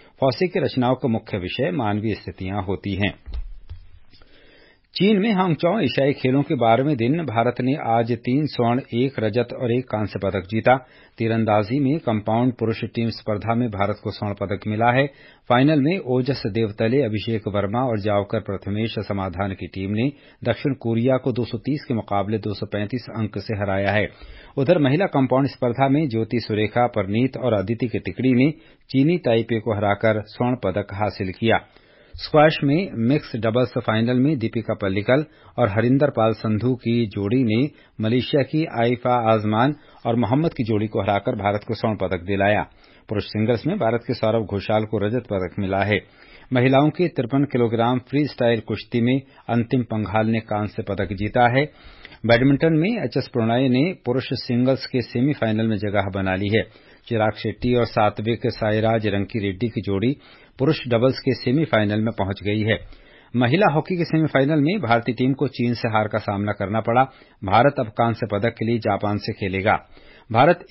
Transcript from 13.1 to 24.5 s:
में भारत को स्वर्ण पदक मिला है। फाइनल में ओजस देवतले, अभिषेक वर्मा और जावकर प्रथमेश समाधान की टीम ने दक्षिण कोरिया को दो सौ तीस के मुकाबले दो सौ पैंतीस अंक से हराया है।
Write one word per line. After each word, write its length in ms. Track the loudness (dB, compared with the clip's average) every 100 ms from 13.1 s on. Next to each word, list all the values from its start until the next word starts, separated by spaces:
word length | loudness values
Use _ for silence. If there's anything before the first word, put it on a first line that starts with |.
| -4 -6 -4 -2 -2
में 140 | -2
भारत 300 | -2 -2 -2
को 80 | -6
स्वर्ण 220 | -6 -6
पदक 340 | -6 -6 -6 -4
मिला 240 | 0 2
है। 160 | 2 0 -4 -20 -20 _
फाइनल 320 | 4 4 4
में 180 | 2 0
ओजस 440 | 0 0 0 -2 -4
देवतले, 540 | -2 -2 0 0 2
अभिषेक 460 | 0 -2 -2 -4 -2
वर्मा 320 | -2 -2 -2
और 200 | -2 -2
जावकर 400 | 0 0 0 -4
प्रथमेश 560 | -4 -8 -6 -4 -4 -4
समाधान 540 | -4 -4 -4 -4 -4
की 140 | -6 -10
टीम 240 | -8 -4
ने 200 | -2 -2 -4 -16 _
दक्षिण 300 | -6 -2 -4
कोरिया 440 | -4 -2 0 2 0
को 140 | 0
दो 140 | -4 -4
सौ 120 | -6
तीस 280 | -4 -6 -4
के 60 |
मुकाबले 440 | -4 -2 -2 -2 -4
दो 160 | -4
सौ 120 | -8 -6
पैंतीस 400 | -6 -4 -6 -8 -6
अंक 220 | -6 -6
से 200 | -6 -4
हराया 340 | -2 0 2
है। 160 | 0 -2 -6 -20 -20 -10